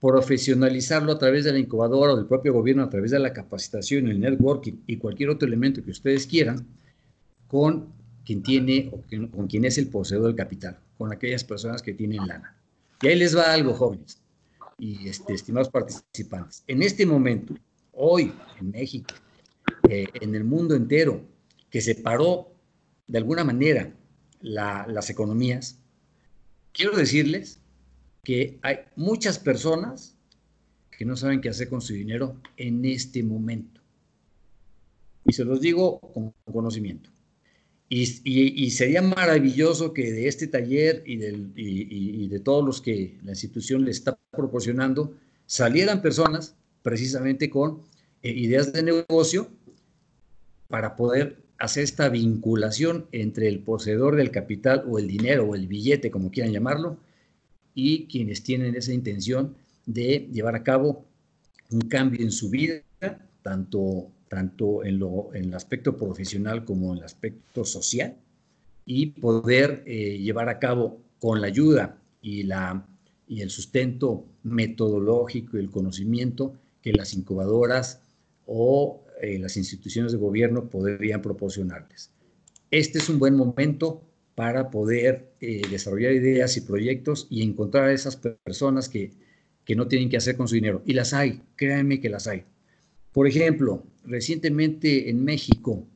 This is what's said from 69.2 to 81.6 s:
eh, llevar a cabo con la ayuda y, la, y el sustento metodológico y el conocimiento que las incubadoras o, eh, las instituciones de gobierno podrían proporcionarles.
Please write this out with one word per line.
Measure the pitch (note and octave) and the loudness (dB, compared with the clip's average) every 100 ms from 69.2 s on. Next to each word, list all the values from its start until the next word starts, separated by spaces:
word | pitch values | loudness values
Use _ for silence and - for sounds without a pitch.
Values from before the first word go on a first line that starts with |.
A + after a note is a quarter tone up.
| A#2+ A2+ A#2 B2+ C#3+ C#3 - | 2 2 4 6 4 2 -8
eh, | A2+ G#2 G2+ | -6 -4 -4
llevar | G2 A2 A#2 | -2 -2 -2
a | A#2 | -2
cabo | C3 B2 A2+ - _ _ | 0 0 0 -4 _ _
con | A#2 A2 | 0 0
la | G2+ | 0
ayuda | G2 D#3 C#3+ F#2+ - _ _ | 2 6 6 2 -8 _ _
y, | A2 G2+ | -10 -6
la, | G2 F#2+ F#2 F#2+ G2 - _ _ _ | -4 -4 -4 -6 -10 -20 _ _ _
y | A2+ | -10
el | G2 | -8
sustento | - - C3 B2+ B2 D#3+ D#3+ - _ | -10 -4 -2 0 0 -2 -2 -6 _
metodológico | A2+ A#2 A2 A#2 A2 G#2 G2+ A#2 A#2+ B2 A2+ G#2+ | -4 0 0 0 0 2 2 2 0 -4 -6 -6
y | |
el | G2 | -6
conocimiento | G2+ F#2+ F#2 G2+ A#2 B2+ B2 C3+ - _ _ | -4 -4 -4 -2 -2 -2 -2 -6 -6 _ _
que | - | 0
las | G#2 F#2+ | 0 0
incubadoras | G2 F#2 F#2+ F#2+ A2+ A#2+ B2+ B2+ - _ _ _ _ - | -8 -4 -4 0 2 4 2 -2 -10 _ _ _ _ -8
o, | A2+ A#2 C#3 C#3+ - - - | 0 4 4 2 -4 -18 -10
eh, | G#2 G2 | -6 -4
las | F#2 - | -4 -4
instituciones | F#2 G2 - A#2 A#2+ | -6 -8 -8 -4 -2
de | A#2 | -2
gobierno | G2+ G2+ A#2 A#2+ A#2+ | -2 2 2 2 -4
podrían | G2 G2 G2+ G#2+ G#2+ | -4 -2 -2 -2 -2
proporcionarles. | G#2 G2+ G2 F#2+ | -4 -6 -6 -4